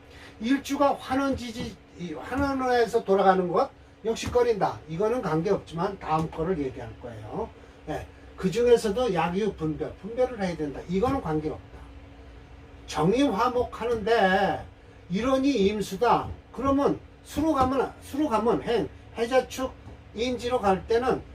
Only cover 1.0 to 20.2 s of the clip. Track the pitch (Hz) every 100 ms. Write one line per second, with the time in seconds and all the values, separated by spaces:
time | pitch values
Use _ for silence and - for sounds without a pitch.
1 | - 262 277 247 240 220 - 185 - -
2 | 170 147 - 277 285 269 254 247 220 226
3 | - 196 196 185 175 185 277 - - -
4 | 214 226 - 247 240 208 - - - 165
5 | 214 254 190 156 196 190 - 165 202 190
6 | - 160 160 165 160 165 135 123 117 110
7 | 120 110 107 156 220 - - - - 139
8 | - - - - 185 214 240 233 220 196
9 | 247 170 175 185 208 - 156 143 147 -
10 | 196 240 254 226 185 160 143 131 - 190
11 | 254 277 165 156 151 120 - - - -
12 | - - - - - - - - - 156
13 | 165 240 285 190 254 240 233 - 233 226
14 | 202 233 190 196 190 - - - - -
15 | - 185 254 269 277 247 196 214 190 190
16 | 233 - - - - - 269 277 262 -
17 | - - - 294 320 277 254 277 392 -
18 | - 285 302 220 233 185 - 226 143 -
19 | - - 233 262 247 - 262 - - -
20 | - 208